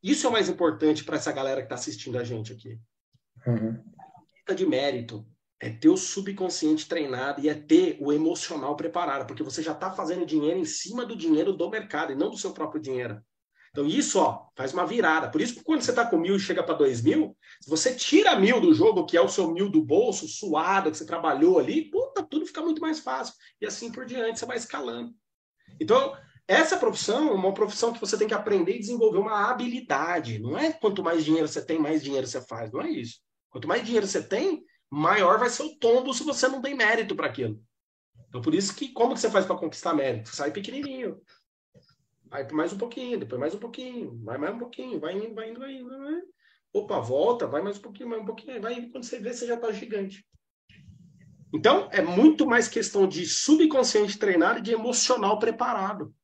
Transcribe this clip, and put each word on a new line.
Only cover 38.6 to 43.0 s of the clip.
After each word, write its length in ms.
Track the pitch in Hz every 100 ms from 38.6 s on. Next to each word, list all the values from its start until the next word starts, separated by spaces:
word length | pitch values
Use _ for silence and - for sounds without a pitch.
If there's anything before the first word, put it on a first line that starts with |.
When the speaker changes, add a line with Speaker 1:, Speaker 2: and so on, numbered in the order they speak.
| 196
Speaker 1:
que, 140 | - 269
como 220 | - 240
que 60 | -
você 100 | 226
faz 140 | 196 185
pra 100 | 180
conquistar 380 | 165 - 175
mérito? 400 | 151 135 113 110
Sai 160 | - 143
pequenininho. 720 | 208 202 262 277 262 226 156 _ _ _ _ _ _ _ _ _ _ _
Aí 200 | 139 135
mais 200 | 156 170
um 60 | 196
pouquinho, 400 | 233 269